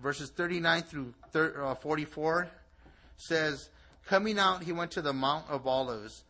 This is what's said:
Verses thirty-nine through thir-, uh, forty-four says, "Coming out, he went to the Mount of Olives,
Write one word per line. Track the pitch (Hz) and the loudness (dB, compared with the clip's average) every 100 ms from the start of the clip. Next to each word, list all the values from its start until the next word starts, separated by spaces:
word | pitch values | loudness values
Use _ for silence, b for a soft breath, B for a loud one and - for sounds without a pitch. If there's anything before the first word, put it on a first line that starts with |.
Verses | 131 143 139 | -4 -4 -6
thirty-nine | - 170 180 165 165 | -4 -2 2 2 2
through | 165 151 127 120 - | 0 -8 -8 -10 -4
thir-, | 160 160 - | 2 2 2
uh, | 139 127 | -4 -4
forty-four | 147 156 147 - 156 165 175 - - b b b b b | -2 -2 -2 -2 2 2 0 -10 -20 b b b b b
says, | - 165 156 139 - b b b - | -2 2 2 -2 -10 b b b 2
"Coming | 196 208 202 | 2 4 2
out, | 196 185 | 2 2
he | 170 | -2
went | 170 170 | -4 -2
to | - | -2
the | 147 | -2
Mount | 135 135 151 156 | 0 2 0 0
of | 143 131 | -4 0
Olives, | 131 131 113 107 - - | 0 0 -4 -10 -16 -20